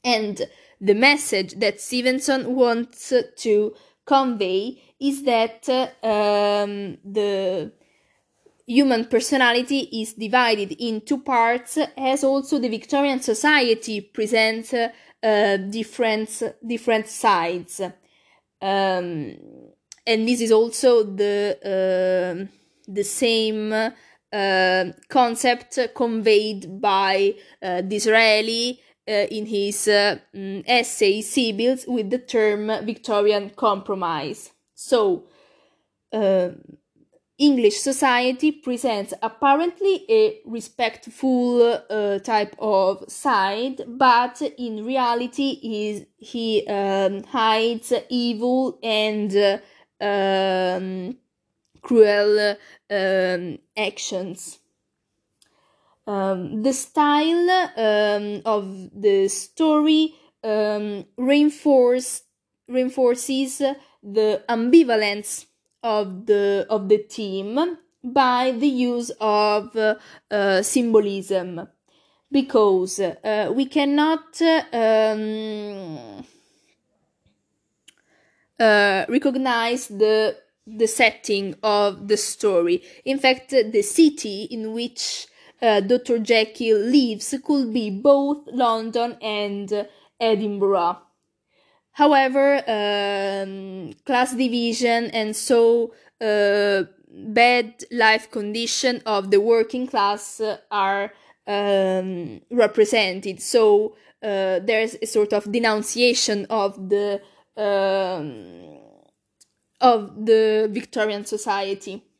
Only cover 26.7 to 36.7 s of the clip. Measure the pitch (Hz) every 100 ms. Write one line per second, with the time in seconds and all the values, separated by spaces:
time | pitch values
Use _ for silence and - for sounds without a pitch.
26.7 | 190 214 196 196 190 196 202 - _ 190
27.7 | 180 185 208 220 220 226 214 220 226 240
28.7 | 247 _ _ - 208 - 220 214 208 202
29.7 | 202 208 208 202 165 _ 202 196 196 -
30.7 | 247 233 - 202 208 208 - 233 202 233
31.7 | 254 - 247 202 254 247 233 214 208 214
32.7 | 220 208 220 - 208 208 208 202 - 226
33.7 | 190 190 190 175 156 139 - - _ _
34.7 | - - 247 202 175 - _ _ _ _
35.7 | _ _ _ _ 220 196 190 180 - -